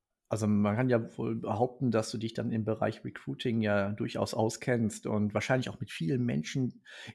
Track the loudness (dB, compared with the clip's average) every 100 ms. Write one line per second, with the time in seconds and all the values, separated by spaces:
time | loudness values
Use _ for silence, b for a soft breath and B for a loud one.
0 | _ _ _ -2 2 4 4 2 2 2
1 | 0 -4 -4 -2 -2 0 0 0 2 2
2 | 0 -4 -4 -4 -2 -2 0 0 0 -2
3 | -8 -10 -8 -4 -2 2 2 2 2 -2
4 | -4 0 -2 2 0 0 0 2 2 -2
5 | -2 0 2 0 2 0 0 -6 -10 -4
6 | 0 0 0 0 -2 -2 -2 -4 B B
7 | B